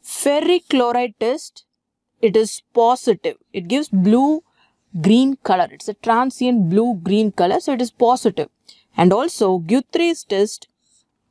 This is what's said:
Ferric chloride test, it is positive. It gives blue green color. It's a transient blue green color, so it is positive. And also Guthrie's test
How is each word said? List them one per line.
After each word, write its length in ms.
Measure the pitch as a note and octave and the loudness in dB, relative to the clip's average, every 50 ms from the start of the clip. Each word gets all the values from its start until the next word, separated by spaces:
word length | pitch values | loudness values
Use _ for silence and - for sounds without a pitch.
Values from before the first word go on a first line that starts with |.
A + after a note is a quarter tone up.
| _ | _
Ferric 640 | - - - - C#4 C#4+ D4+ D#4+ E4+ F4+ F4+ _ _ | -12 -10 -4 -2 0 0 0 0 0 0 0 _ _
chloride 460 | - C4 A#3+ A#3+ A#3+ B3 B3 A#3+ - _ | 0 0 0 0 0 -2 -4 -4 -6 _
test, 460 | A3 A3+ C4 D#4+ - - _ - _ _ _ _ _ _ _ _ _ _ _ _ | -4 -4 -4 -6 -10 -18 _ -20 _ _ _ _ _ _ _ _ _ _ _ _
it 140 | - G#3+ F3+ | -2 2 2
is 260 | A3 A3+ G3+ - - _ _ _ | 2 0 0 -6 -14 _ _ _
positive. 640 | A#3 A#3 A3+ B3 - - B3+ G3+ - - E3 B2 _ _ _ - | 2 2 2 2 0 0 -2 -2 0 -2 -8 -8 _ _ _ -10
It 140 | G3+ F3 | -10 -6
gives 220 | E3+ A#3 C#4+ D4+ - | -2 -4 -4 -2 0
blue 540 | G#3 F#3+ F3 G#3 A3 B3 C4+ D4 D#4 D#4+ _ _ _ _ _ _ _ _ _ _ - E3+ | 0 2 4 4 4 4 4 2 0 -2 _ _ _ _ _ _ _ _ _ _ -10 -2
green 340 | D#3 G3 A3 B3 C4 C4+ C4+ | 2 2 4 4 4 0 -2
color. 300 | _ _ - F#3+ F#3 E3+ - | _ _ -2 0 0 0 -4
It's 180 | - _ - A3+ | -6 _ -12 -12
a 60 | G#3 | -12
transient 760 | _ - A#3 A3+ A3+ B3+ C4+ - - B3+ B3 B3 A3+ F#3 D#3+ | _ -2 -2 0 0 0 -2 -4 -2 -2 0 2 2 0 2
blue 300 | F3+ G#3 A#3 B3 A#3 F3+ | 2 0 0 0 -4 -4
green 300 | E3 F3+ G3+ G#3+ A3 G#3 | -2 0 0 2 0 0
color, 280 | - - F3+ F3+ - F4+ | 0 0 0 0 0 -2
so 140 | - - C#4 | -2 -4 -4
it 80 | A#3 | -4
is 100 | B3+ A#3 | -4 -6
positive. 580 | _ _ B3 A3+ B3 B3 - A3+ - - D3+ - _ _ _ - - _ _ _ _ | _ _ 2 2 2 0 0 -4 -2 -2 -10 -10 _ _ _ -20 -20 _ _ _ _
And 160 | - E3+ F3+ | 2 2 4
also 460 | F#3+ A3 C#4 F4 - - A3 F#3+ F#3 | 4 2 -2 -4 -2 0 0 0 0
Guthrie's 680 | F3+ E3 D#3+ A3 C4+ C4+ _ - E4 E4+ E4+ E4 - - | -2 -2 0 -2 -2 -2 _ -2 -2 0 0 -2 -4 -6
test 440 | _ G#3 G3 G#3 A3 - - - _ _ _ _ _ _ _ _ _ _ _ _ _ | _ -2 -2 -2 -2 -4 -16 -20 _ _ _ _ _ _ _ _ _ _ _ _ _